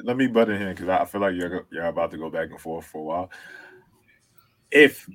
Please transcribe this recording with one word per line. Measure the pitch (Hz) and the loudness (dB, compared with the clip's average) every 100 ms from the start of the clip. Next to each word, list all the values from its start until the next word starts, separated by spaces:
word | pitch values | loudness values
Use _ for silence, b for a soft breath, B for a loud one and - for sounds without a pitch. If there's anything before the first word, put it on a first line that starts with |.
| 113 | -2
let | 123 | 0
me | 131 | 2
butt | 113 110 | 4 2
in | 101 | 2
here, | 98 | -4
'cause | 85 87 | -6 -2
I | 92 | 0
feel | 85 101 | 0 -2
like | 98 90 | -2 -2
you're, | 87 90 - | -4 -6 -8
you're | 80 85 | -6 -4
about | 82 82 | -2 -4
to | 80 | -4
go | 80 | -8
back | 82 80 | -6 -6
and | 69 | -8
forth | 82 82 82 | -10 -10 -10
for | 78 | -12
a | |
while. | 78 90 - b b b b b b _ _ _ _ _ _ _ - | -6 -6 -6 b b b b b b _ _ _ _ _ _ _ 4
If, | 143 143 - - | 8 8 6 -16